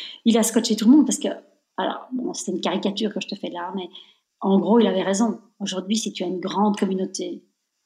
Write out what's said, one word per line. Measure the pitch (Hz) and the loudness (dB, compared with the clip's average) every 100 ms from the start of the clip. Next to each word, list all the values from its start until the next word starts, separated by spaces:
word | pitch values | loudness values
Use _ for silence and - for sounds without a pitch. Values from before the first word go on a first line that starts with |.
| - - | -16 -2
il | 233 226 | 2 4
a | |
scotché | 214 233 233 214 | 4 2 0 2
tout | 214 | 6
le | 302 | 8
monde | 254 | 6
parce | - | 0
que, | 202 - - _ _ - | -4 -6 -14 _ _ -6
alors, | - - - | -4 -4 -8
bon, | 254 - | -6 -6
c'est | - - | -6 -6
une | 175 | -4
caricature | 185 190 196 202 214 | -2 -2 -2 -2 -4
que | 196 | -4
je | - | -8
te | 196 | -10
fais | 175 | -10
là, | 170 175 190 | -8 -8 -8
mais | 175 - - _ _ _ | -10 -14 -20 _ _ _
en | 190 196 | 2 2
gros, | 170 233 | 6 4
il | 202 | 4
avait | 190 | 2
raison. | 180 196 233 180 _ - | 0 0 0 -2 _ -12
Aujourd'hui, | 196 185 185 220 | -8 -6 -4 -4
si | 202 | -4
tu | - | -6
as | 180 | -6
une | 185 | -4
grande | 185 196 208 202 | -4 0 0 2
communauté | 190 190 185 - - - _ _ _ _ | -2 -2 -4 -6 -10 -10 _ _ _ _